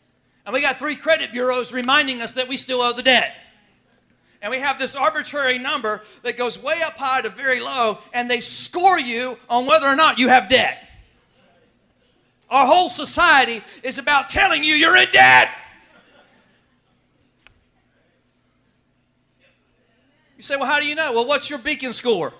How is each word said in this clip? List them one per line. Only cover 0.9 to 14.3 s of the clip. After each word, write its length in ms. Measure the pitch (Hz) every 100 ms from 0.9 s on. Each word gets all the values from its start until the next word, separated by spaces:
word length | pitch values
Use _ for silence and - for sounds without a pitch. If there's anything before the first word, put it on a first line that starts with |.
credit 380 | 294 302 320 254
bureaus 400 | 233 254 254 233
reminding 500 | 247 247 285 277 247
us 120 | 233
that 120 | 254 254
we 100 | 262
still 240 | - 254
owe 120 | 240
the 100 | 240
debt. 320 | 247 247 139 - - _ _ _ _ _ _ _ _ _
And 100 | 208
we 60 | 254
have 200 | 285 262
this 160 | 247
arbitrary 640 | 269 285 302 - 285 262 254
number 460 | 262 294 214 208 - -
that 140 | 247 233
goes 200 | 247 -
way 260 | 247 330
up 140 | 320 320
high 240 | 269 262
to 100 | 220
very 280 | 190 269 247
low, 400 | 247 269 226 202 -
and 160 | 240 247
they 100 | 240
score 580 | - - - 349 370 359
you 420 | 240 233 254 - -
on 180 | 240 254
whether 220 | 311 277
or 80 | 269
not 240 | 311 233
you 80 | 262
have 200 | 254 247
debt. 380 | 254 143 - - - _ _ _ _ _ _ _ _ _ _ _ _ _ _ _
Our 180 | 247 262
whole 220 | 349 359
society 720 | - 294 - 339 294 240 226 - -
is 140 | 262 254
about 300 | 269 285
telling 360 | 262